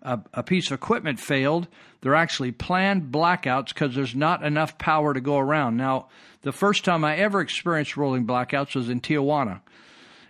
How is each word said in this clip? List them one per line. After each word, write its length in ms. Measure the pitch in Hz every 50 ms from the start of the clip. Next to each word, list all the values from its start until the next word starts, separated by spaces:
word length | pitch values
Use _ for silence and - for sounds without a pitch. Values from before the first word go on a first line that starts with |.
a, 200 | - 135 123 107 - _ -
a 100 | 123 120
piece 280 | - 185 180 - -
of 20 | 139
equipment 480 | 131 - - 233 240 - 160 135 -
failed. 480 | - - 147 135 131 143 156 175 175 - _ - - - _ _
They're 140 | - 131 143
actually 380 | 156 - - - - 135 123 117
planned 600 | - - - 175 185 190 196 202 185 156 127 123
blackouts 640 | 151 165 170 180 - - 135 127 135 131 - -
'cause 200 | - 156 139 120
there's 220 | 139 139 120 117
not 260 | 135 151 160 180 - 151
enough 340 | 151 147 151 156 147 - -
power 360 | - 165 156 156 151 147 139
to 60 | 131
go 180 | 127 143 143 139
around. 380 | 135 139 151 156 139 120 113
Now, 320 | 120 131 135 131 131 - - _ - - - - _ -
the 100 | 139 131
first 320 | - 196 202 208 - -
time 200 | 190 175 165 156
I 120 | 151 151
ever 260 | 175 202 214 202 196 156
experienced 540 | - - - - 175 170 156 143 - -
rolling 300 | 143 147 139 131 127 120
blackouts 480 | 107 127 123 123 - - 139 143 - -
was 140 | 135 120 117
in 140 | 123 123 -
Tijuana. 580 | - 151 147 139 143 151 147 135 104 92 95 _ _ _ - - - - - - - - - - -